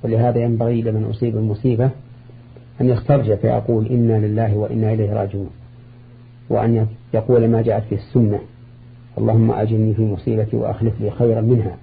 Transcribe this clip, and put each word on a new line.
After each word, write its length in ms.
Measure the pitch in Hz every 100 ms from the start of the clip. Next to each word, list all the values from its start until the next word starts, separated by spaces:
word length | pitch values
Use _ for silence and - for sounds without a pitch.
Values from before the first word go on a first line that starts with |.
ولهذا 360 | 117 113 120 117
ينبغي 420 | 117 117 117 117
لمن 220 | 113 107
أصيب 340 | 110 110 120 110
المصيبة 520 | 110 104 131 113 127 - - - - - - - - -
أن 80 | 127
يسترجع 460 | 113 - 143 110 107
فيقول: 520 | 117 117 110 113 110
"إنا 380 | 123 117 110 107
لله 320 | 107 113 104
وإنا 360 | 107 113 107
إليه 200 | 110 101
راجعون"، 360 | 107 98 104 95 - - - - - - - - - -
وأن 380 | 117 110 113 110 - -
يقول 340 | 113 110 120 113
ما 140 | 113
جاءت 220 | 113 104
في 120 | 107 101
السنة: 440 | - 131 110 101 - - - - - - - -
"اللهم 340 | 113 113 113
أجرني 420 | 107 107 110 110
في 80 | 107
مصيبتي 560 | 110 101 - 110 107 113
وأخلف 440 | 110 110 113 110
لي 100 | 104
خيرا 300 | - 120 113
منها" 360 | 113 123 104 85